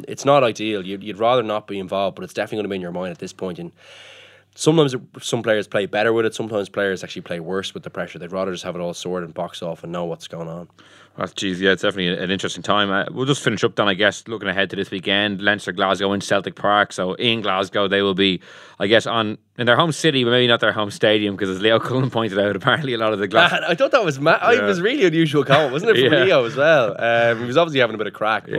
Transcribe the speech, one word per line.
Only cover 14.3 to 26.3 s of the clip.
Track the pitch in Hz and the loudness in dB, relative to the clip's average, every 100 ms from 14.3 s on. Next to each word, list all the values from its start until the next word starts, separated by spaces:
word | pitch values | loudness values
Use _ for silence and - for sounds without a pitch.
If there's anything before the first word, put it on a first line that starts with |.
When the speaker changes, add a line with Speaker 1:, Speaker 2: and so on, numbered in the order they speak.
| 110 101 | -8 -4
Speaker 2:
ahead | 92 95 | -2 -2
to | 92 | -4
this | 95 | -6
weekend. | 98 95 101 104 95 | -6 -2 0 0 0
Leinster, | 101 101 101 | 0 0 -2
Glasgow | 92 98 95 98 | -2 0 2 0
in | 101 | -2
Celtic | - 101 95 - | 0 -2 -2 -4
Park. | 104 104 98 | 2 2 2
So | - 92 | -2 -4
in | 92 120 113 | -2 0 0
Glasgow, | 101 95 98 104 98 | 0 -2 -2 -2 0
they | 98 | 2
will | 101 92 | 2 2
be, | 98 90 - - - - | 2 0 -6 -20 -20 -6
I | 98 | 2
guess, | 110 101 | 4 4
on | 113 107 110 _ - | -2 -2 -6 _ -4
in | 120 | 2
their | 120 | 4
home | 170 | 2
city, | 143 151 135 120 | 0 0 2 2
but | |
maybe | 123 123 | 4 4
not | 117 | 4
their | 110 | 2
home | 101 104 | 0 -4
stadium, | - 113 107 104 95 | 0 2 4 2 -2
'cause | 98 | -4
as | 92 | 0
Leo | 107 113 | 2 2
Cullen | - 127 127 | 2 -2 -2
pointed | 113 113 95 | -2 -2 0
out, | 101 98 | 0 0
apparently | 127 123 143 | 2 2 0
a | 117 | -2
lot | 110 | 0
of | 104 | 0
the | 101 | 0
Glas- | 110 170 | 2 4
Speaker 1:
<laughs> | 175 156 | 2 -2
I | 175 | 0
thought | 269 | 2
that | 277 | 2
was | 185 135 | 0 0
ma-, | 147 185 190 | 2 4 4
it | 240 | 2
Speaker 2:
Yeah. | 208 | 2
Speaker 1:
was | 190 | 0
really | 190 285 180 | 0 2 2
unusual | 160 160 147 131 | 4 2 2 2
comment, | 139 151 | 2 2
wasn't | 135 233 190 | 0 2 4
it, | |
from | 127 | 6
Speaker 2:
<laughs> | 143 | 4
Yeah. | |
Speaker 1:
Leo | 190 | 4